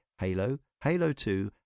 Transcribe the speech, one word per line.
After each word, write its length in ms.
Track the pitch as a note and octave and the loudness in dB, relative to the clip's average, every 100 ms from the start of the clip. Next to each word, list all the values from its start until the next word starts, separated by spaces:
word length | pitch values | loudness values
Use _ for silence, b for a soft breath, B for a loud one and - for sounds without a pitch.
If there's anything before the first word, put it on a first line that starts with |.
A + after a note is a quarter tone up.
| _ _ | _ _
Halo, 400 | F#2+ F#2 G2+ C#3 - _ | -2 0 0 -2 -8 _
Halo 300 | C#3+ F3 E3 | 0 2 2
two, 400 | C#3+ - G2 G2+ - | 0 0 0 -2 -8